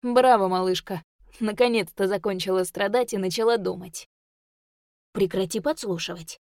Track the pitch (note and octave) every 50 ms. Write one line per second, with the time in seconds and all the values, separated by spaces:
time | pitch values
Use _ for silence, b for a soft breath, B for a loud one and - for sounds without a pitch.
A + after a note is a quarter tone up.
0 | - B3 A#3+ B3 B3+ B3+ B3 G#3+ G3 F#3 F#3 F3+ F#3 F#3 F#3 E3+ - - G3+ E3
1 | D#3+ _ _ _ _ _ - - A3+ G#3+ G#3 G#3+ B3 B3 A#3 A3+ G3 D#3+ - -
2 | G3 F#3+ G3+ G3 - G#3+ G3 F#3 F3+ G3 F#3 F#3 F#3 F3+ - - G3+ G3 G#3 B3
3 | B3 A#3+ - G3+ F#3 F#3 E3+ A3 A3+ A3+ A#3 A3+ F#3+ F#3 F3+ F3+ F3+ F3+ D#3 -
4 | - _ _ _ _ _ _ _ _ _ _ _ _ _ _ _ _ _ _ _
5 | _ _ _ - G3 F#3 - F#3 F#3+ E3+ - A3 E3 D4 D#4 - - G#3+ F3+ E3
6 | - - E3 F3 D#3+ - - -